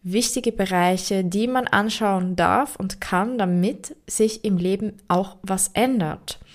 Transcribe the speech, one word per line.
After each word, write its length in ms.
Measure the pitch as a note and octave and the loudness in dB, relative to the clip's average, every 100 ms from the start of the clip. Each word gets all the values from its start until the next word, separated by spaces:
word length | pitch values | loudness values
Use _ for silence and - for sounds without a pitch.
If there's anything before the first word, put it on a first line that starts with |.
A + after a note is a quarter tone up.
wichtige 480 | F#3 G3+ A#3+ - A#3 | 0 0 0 -2 -2
Bereiche, 720 | A3 F#3+ F3+ F3+ F#3 - G3 | 0 0 4 4 2 0 0
die 240 | F3+ G3 A#3 | 0 0 0
man 220 | B3+ B3+ | 0 0
anschauen 640 | - A3 A3 G#3+ F#3+ F#3 | 0 0 0 0 0 0
darf 400 | F3+ E3+ - C#4+ | 0 2 4 0
und 260 | - F#3+ - | -4 -8 -6
kann, 380 | - F3+ G#3+ B3 | -2 -2 0 -2
damit 560 | F#3 F3 F#3 C#4+ - - - | 0 2 0 -2 -12 -18 -10
sich 360 | - A3 A3 | 0 0 2
im 120 | A3 F#3 | -2 0
Leben 380 | F3 F#3+ G#3 - _ | 0 -2 -4 -8 _
auch 300 | F3 F#3+ - | 0 0 -8
was 280 | F#3+ F#3+ - | -6 -2 -2
ändert. 680 | - B3 B3 D#3 - - - - | 0 2 2 0 -4 -10 -14 -14